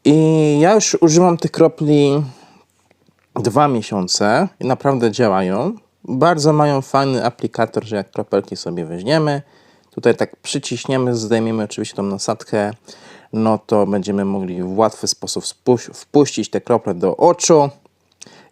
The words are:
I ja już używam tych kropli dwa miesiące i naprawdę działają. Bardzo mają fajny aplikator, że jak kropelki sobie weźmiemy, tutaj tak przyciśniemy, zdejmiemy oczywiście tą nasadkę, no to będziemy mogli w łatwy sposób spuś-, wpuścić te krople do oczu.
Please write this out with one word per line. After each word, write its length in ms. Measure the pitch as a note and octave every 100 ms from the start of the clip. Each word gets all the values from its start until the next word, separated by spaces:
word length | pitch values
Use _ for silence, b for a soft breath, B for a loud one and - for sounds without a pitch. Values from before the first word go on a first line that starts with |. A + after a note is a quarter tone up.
I 540 | - D3+ D#3 D#3+ D3+ D3
ja 140 | E3
już 220 | G#3+ - -
używam 360 | E3 D#3+ F3+ E3+
tych 140 | D#3+
kropli 760 | - D#3+ - D3 D3 C#3+ C#3+ C#3 B B B _ _ _ _ _ _ _
dwa 340 | - A2 A2+ D3
miesiące 800 | A#2+ - G#2 F2+ - G#2 B2+ F#3+ -
i 60 | B2+
naprawdę 440 | C3 C#3+ C3+ A#2
działają. 600 | G#2 A2+ F#2+ F#2 G2 D#3 A3+ _ _
Bardzo 480 | - B2+ E3 E3 D3
mają 300 | D3+ D3 C#3
fajny 420 | C3 C3+ C#3 B2+
aplikator, 600 | A#2 - A2+ - A2 A2
że 120 | A2 G#2
jak 140 | F#2+
kropelki 460 | - G#2 G2+ - F#2+
sobie 280 | - F2
weźmiemy, 580 | D#2+ E2+ G2+ D#3+ D3+ C#3+ b b b b b
tutaj 260 | - A#2+ -
tak 200 | G#2+ -
przyciśniemy, 800 | - C#3+ - B2 - C3 B2 A#2
zdejmiemy 480 | G#2+ A2+ A2+ A2+
oczywiście 320 | G#2 - G#2+ -
tą 60 |
nasadkę, 680 | G2+ G2 - A2 - A2 G#2 A2 B B B B B
no 260 | A2 A2 G#2+ -
to 200 | G#2+ G2
będziemy 380 | G2+ F#2 G2+
mogli 380 | G2 G2 F#2 F2+
w 160 | F2+ G2
łatwy 300 | A2 - G#2
sposób 360 | - F#2+ F#2+
spuś-, 460 | - - - B2 -
wpuścić 560 | - - D3 C3+ - G#2
te 100 | G2+
krople 340 | - A#2 -
do 220 | F2 F#2 -
oczu. 540 | E3 E3+ - D#3+ C#3+ - _ _ _ _ B B B